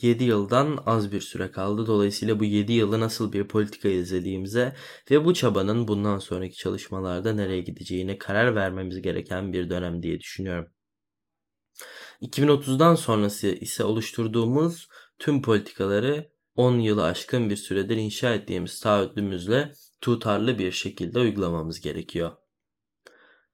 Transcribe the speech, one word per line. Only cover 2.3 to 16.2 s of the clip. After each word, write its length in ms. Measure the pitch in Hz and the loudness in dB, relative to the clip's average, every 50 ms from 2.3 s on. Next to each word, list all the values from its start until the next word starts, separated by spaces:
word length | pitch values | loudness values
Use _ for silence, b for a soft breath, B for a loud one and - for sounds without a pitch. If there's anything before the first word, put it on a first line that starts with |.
| 110 104 | 0 2
bu 40 | 110 | 2
yedi 280 | 104 104 104 101 104 117 | 2 2 2 2 2 4
yılı 260 | 117 110 101 107 113 | 2 4 4 2 2
nasıl 340 | 113 110 110 - 117 104 104 | 0 0 -2 -2 -4 -2 -2
bir 140 | 98 101 - | -2 -2 0
politika 420 | - 107 107 104 - - - 101 | 0 0 0 0 -2 -4 0 0
izlediğimize 840 | 95 92 87 87 95 92 87 95 95 95 95 95 107 120 123 131 139 B B B B B B - | 2 0 0 -2 -2 -4 -2 -4 -6 -6 -6 -4 0 0 0 0 -2 B B B B B B 4
ve 140 | 131 151 156 | 4 4 6
bu 80 | 170 180 | 4 2
çabanın 540 | 175 - 120 101 98 95 98 107 117 117 107 | 2 2 2 2 2 2 2 0 0 0 0
bundan 320 | 104 101 101 107 101 98 | 0 0 0 0 -2 -2
sonraki 360 | - - 92 92 92 92 - | -4 -6 -6 -6 -6 -8 -8
çalışmalarda 800 | - - 92 95 95 - - 98 95 95 92 90 90 92 113 107 | -8 -6 -6 -6 -6 -6 -8 -6 -6 -4 -4 -4 -2 -2 -2 0
nereye 280 | 104 101 92 95 90 | 0 0 -2 -2 -4
gideceğine 560 | 87 92 - - - - 92 92 92 95 98 101 | -4 -6 -8 -12 -8 -6 -4 -4 -4 -4 -6 -6
karar 380 | - - 98 104 117 123 113 | -6 -2 0 2 4 4 4
vermemiz 460 | 107 98 95 92 95 92 92 90 95 | 2 0 0 -2 -4 -6 -6 -6 -6
gereken 520 | 92 95 85 87 87 - 95 92 98 98 87 | -4 -4 -2 -4 -4 -6 -6 -6 -4 -4 -2
bir 160 | 90 90 85 | -2 -2 -2
dönem 340 | 90 90 90 87 85 85 82 | -2 -4 -4 -4 -4 -4 -4
diye 160 | 82 82 82 | -4 -4 -6
düşünüyorum. 520 | - - - - 95 95 87 87 85 - _ _ _ _ _ _ _ _ _ _ _ _ _ _ _ _ _ _ _ _ _ B B B B B B B B B | -6 -10 -10 -8 -6 -6 -6 -6 -8 -10 _ _ _ _ _ _ _ _ _ _ _ _ _ _ _ _ _ _ _ _ _ B B B B B B B B B
İki 200 | B - - - | B -6 0 2
bin 60 | 139 147 | 4 6
otuzdan 480 | 147 139 139 135 131 131 160 170 170 | 6 4 4 2 4 6 6 6 6
sonrası 520 | 165 - - 113 107 104 101 104 - - 101 | 6 4 2 2 4 4 2 0 0 -2 -2
ise 360 | 92 - - - - - 110 | -2 -2 -4 -6 -4 -2 0
oluşturduğumuz 1040 | 101 110 113 110 - - - 117 113 107 117 117 113 127 143 160 170 170 165 - B B B B B B - | 0 0 -2 -2 -4 -4 -4 -4 -2 0 0 2 2 2 2 2 0 -2 -4 -12 B B B B B B -8
tüm 220 | - - 147 135 | -2 0 0 0
politikaları 920 | - 117 110 101 104 - - - 98 98 101 104 113 135 147 151 | 2 2 2 2 2 -2 -6 -4 -2 0 0 0 0 0 -2 -4